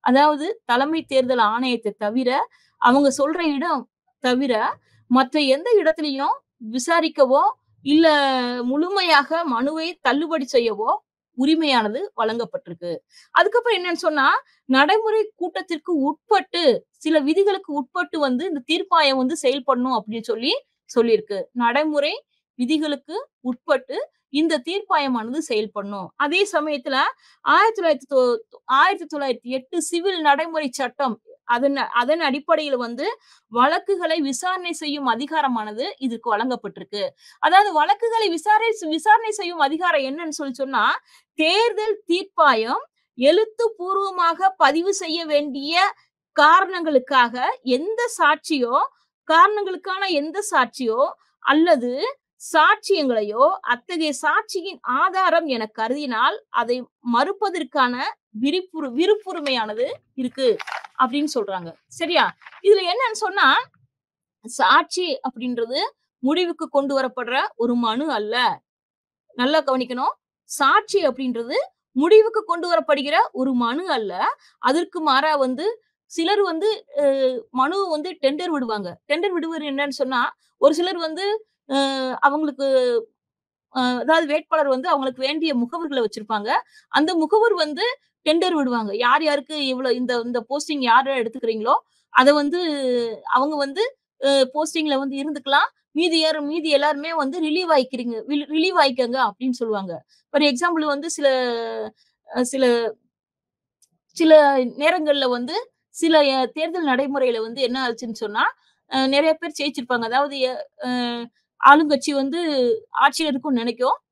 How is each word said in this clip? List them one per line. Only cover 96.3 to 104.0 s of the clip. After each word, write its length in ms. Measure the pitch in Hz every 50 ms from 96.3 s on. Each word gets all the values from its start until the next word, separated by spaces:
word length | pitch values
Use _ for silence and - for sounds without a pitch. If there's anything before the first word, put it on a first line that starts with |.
| 311 311
மீதி 280 | 294 285 311 339 302 320
எல்லாருமே 420 | 285 277 285 302 302 277 294 330 330
வந்து 240 | 320 277 269 294 359
ரிலீவ் 300 | 320 311 302 359 370 330
ஆயிக்கிறீங்க, 460 | 311 269 254 - - 240 233 240 233 220 -
வில்-, 240 | 254 294 294 294 277
ரிலீவ் 280 | 302 320 320 381 359
ஆயிக்கங்க 400 | 349 294 277 247 254 247 233 240 262 247
அப்படின்னு 340 | 208 202 _ 247 262 247
சொல்லுவாங்க. 360 | - 233 226 214 202 190 180 170 - _ _ _ _ _ _ -
For 80 | 285
example 440 | 302 294 254 240 349 349 339 320 302
வந்து 240 | 302 285 285 311 330
சில, 180 | - - 294 269 262 254 254 247 233 233 233 226 226 226 214 214 _ _ _ _ _ _ _ -
அ, 140 | - 247 254
சில, 200 | 247 - 262 262 247 240 233 233 214 - _ _ _ _ _ _ _ _ _ _ _ _ _ _ _ _ _ _ _ _ _